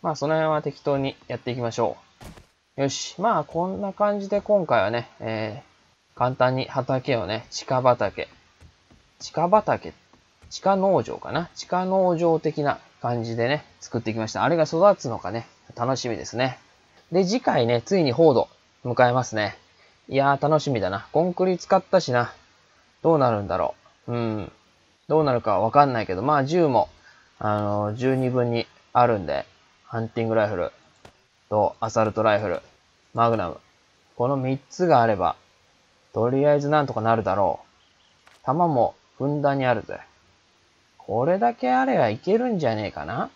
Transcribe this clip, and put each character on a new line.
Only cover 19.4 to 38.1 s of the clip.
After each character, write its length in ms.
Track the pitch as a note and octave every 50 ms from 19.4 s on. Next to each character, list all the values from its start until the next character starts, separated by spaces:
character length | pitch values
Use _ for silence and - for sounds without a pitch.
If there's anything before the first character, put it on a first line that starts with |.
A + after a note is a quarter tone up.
| G#2 G2 - - _ _ _ _ _ _ _ _ _ -
い 80 | B2+
や 180 | C3+ C3+ C#3 C#3
ー、 60 | C3+
楽 180 | - C#3+ D#3 D3+
し 120 | D3 D3
み 80 | C3+ A2+
だ 100 | F#2+ F#2
な。 180 | F#2+ G2 - -
コ 100 | - D3
ン 140 | E3 F#3 F3
ク 100 | - F#3
リ 120 | F#3 F#3 F3
使 180 | - - G3+ F#3+
っ 60 | F#3
た 160 | _ - F#3
し 140 | E3 - B2
な。 200 | A#2+ A#2+ A#2+ - - _ _ _ _ _ _ _ _ _ _ _ _ -
ど 120 | D3+ E3
う 40 | D3+
な 100 | C3+ B2
る 140 | A2+ G#2 G#2
ん 40 | F#2+
だ 100 | E2+ F2+
ろ 180 | E2 - - _ _ _ _ _ _ -
う。 60 | A#2+
う 40 | A#2+
ん。 340 | A#2 A2+ A2 G#2+ F#2+ - - _ _ _ _ _ _ _ _ _ _ _
ど 100 | D3 D#3
う 40 | D#3
な 80 | C#3+ B2+
る 80 | A#2+
か 180 | A2 A2+ G2+ F#2
わ 120 | G#2 A2+
か 120 | - C#3+ D3
ん 80 | C#3
な 120 | B2+ A#2 G#2
い 40 | -
け 80 | F#2
ど、 60 | F2+
ま 160 | G#2+ C#3 D3+ D3
あ、 80 | C3+
銃 220 | C3+ D#3+ F3+ E3+ D3
も、 200 | B2+ A2 G2 - - - _ - - - _ _ _ _
あ 200 | - G#2+ G#2+ G#2
の、 360 | G#2 G#2 G#2 G#2 G#2 G#2 G#2
十 200 | A#2+ B2 C3 C3
二 140 | C3 C3 B2+
分 220 | B2 B2+ B2 A#2+
に 160 | A#2 A#2 A2+ - _ _ _ _ _
あ 120 | B2 B2
る 140 | A#2+ A#2 G#2
ん 60 | F2+
で、 200 | D2 C#2 C2+ - - _ _ _ _ _ _ _
ハ 140 | - - A#2
ン 80 | A2+ A2+
テ 140 | _ A#2+
ィ 40 | A2+
ン 40 | A2+
グ 60 | A2
ラ 100 | A2 G#2+
イ 40 | G2+
フ 60 | A2
ル 160 | F2 F2 - - _ _ _ _ _ _ - _ _ _ _ _ _ _ _
と 260 | - G#2+ G#2 - - _
ア 80 | - A2+
サ 160 | - A#2 A2
ル 80 | G#2+ G2+
ト 100 | A2 A2
ラ 120 | A2 G#2+
イ 60 | G2+
フ 60 | A2 G2
ル、 140 | F2 - - - _ _ _ _ _ _ _ _ _
マ 160 | A2+ A#2 A#2
グ 40 | A#2
ナ 140 | A2 F#2 E2+
ム。 80 | D2+ - _ _ _ _ _ _ _ _ _ _ _
こ 120 | - A#2+ B2+
の 100 | C#3 C3+
三 220 | C3 C3 C3+ C3+ - _
つ 160 | - - F3+
が 160 | F3 D#3 B2
あ 60 | A#2 A2+
れ 80 | G#2+
ば、 200 | G2 F2+ E2 - - _ _ _ _ _ _ _ _ _ _ _ _ _ _ _
と 160 | A2 A2 A#2+
り 160 | B2+ C3+ C#3+
あ 80 | D3 D3
え 60 | D3
ず 100 | C#3+ C#3+
な 140 | D3+ D3+ D3
ん 40 | C3+
と 60 | A#2+
か 80 | A2+
な 140 | A2 A2+ A2+
る 80 | A2+ G2+
だ 100 | F#2+ F#2+
ろ 260 | G2+ G2 F2+ - - -
う。 840 | _ _ _ _ _ _ _ _ _